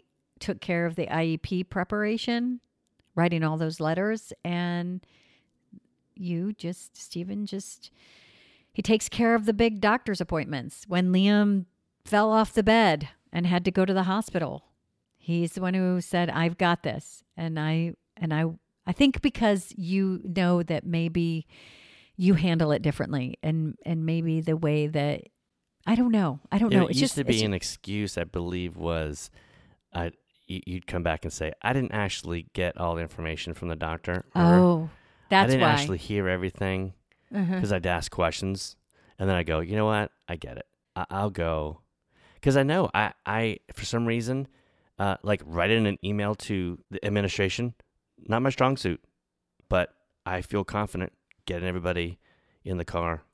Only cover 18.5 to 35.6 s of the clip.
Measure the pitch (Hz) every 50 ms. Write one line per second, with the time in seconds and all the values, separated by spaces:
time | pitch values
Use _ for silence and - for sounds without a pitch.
18.5 | 165 - _ _ _ _ _ 175 175 - 285 277 - - - - - - 240 214
19.5 | 208 190 - - - - 175 165 190 196 190 190 185 - - 190 170 190 180 175
20.5 | 180 175 170 - 165 151 - 175 170 165 165 170 165 175 170 165 165 160 - _
21.5 | - - - - - - - - - - _ _ _ - 180 185 196 156 170 180
22.5 | 170 160 165 151 147 - - 156 139 - 147 - 151 139 127 127 - - - 156
23.5 | 160 160 156 156 - - - 156 170 160 160 160 165 165 165 165 160 160 156 165
24.5 | 156 160 165 151 151 151 151 147 156 151 143 147 143 - - - _ _ _ _
25.5 | _ _ _ _ _ _ - 190 226 233 247 247 220 214 190 156 135 147 - -
26.5 | - 202 226 214 202 190 175 - 139 131 139 - - 147 131 127 120 110 110 104
27.5 | 98 87 - - - - - 95 98 104 104 98 - 87 85 82 - 90 87 87
28.5 | 90 90 90 87 82 85 80 85 85 82 78 76 73 - - - - - _ _
29.5 | _ _ _ _ _ _ _ _ - 87 85 85 - _ _ _ _ _ _ -
30.5 | 90 92 - - 90 92 - - - 90 85 85 80 78 - 82 - - 80 78
31.5 | - - - 107 127 135 127 - - 107 101 95 - - - 82 87 85 80 -
32.5 | - - 90 87 - - 87 85 85 82 85 80 - - 82 80 80 73 - 87
33.5 | 82 - - 87 82 78 80 80 82 82 - - 90 90 - _ - 175 170 170
34.5 | 175 180 180 175 175 160 160 156 - - _ _ _ _ _ - 196 190 196 120
35.5 | 131 131